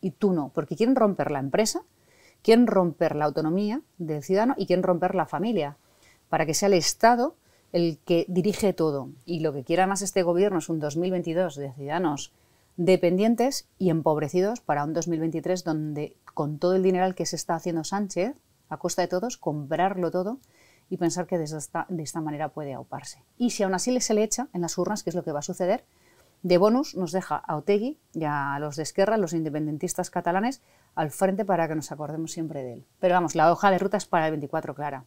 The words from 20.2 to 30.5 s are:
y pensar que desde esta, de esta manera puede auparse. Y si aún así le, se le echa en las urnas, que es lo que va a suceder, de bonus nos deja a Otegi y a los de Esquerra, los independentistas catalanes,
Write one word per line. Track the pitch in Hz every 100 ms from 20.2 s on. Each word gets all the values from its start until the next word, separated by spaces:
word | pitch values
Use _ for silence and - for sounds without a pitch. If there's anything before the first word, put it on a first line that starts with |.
| 185 269 _ _ _ _ _
y | 185
pensar | 170 175 170
que | 180
desde | 151 156
esta, | - 165 -
de | 175
esta | 147 165
manera | 156 147 151
puede | - 147
auparse. | 127 123 135 - - _ _
Y | 240
si | -
aún | 196
así | 185 -
le, | 254
se | -
le | 214
echa | 220 - 262
en | 180
las | 170 -
urnas, | 175 214
que | -
es | 175
lo | 165
que |
va | 147
a |
suceder, | 147 180 180 226 _ _ _ _ _ _
de | 180 175
bonus | 208 240 302 -
nos | 175
deja | 180 - 151
a | - 156
Otegi | 143 202 240 311 _
y | -
a | 151 147 143 143
los | 151 143
de |
Esquerra, | 151 - 190 220
los | 175
independentistas | 170 156 147 151 147 180 - 180
catalanes, | 180 175 180 233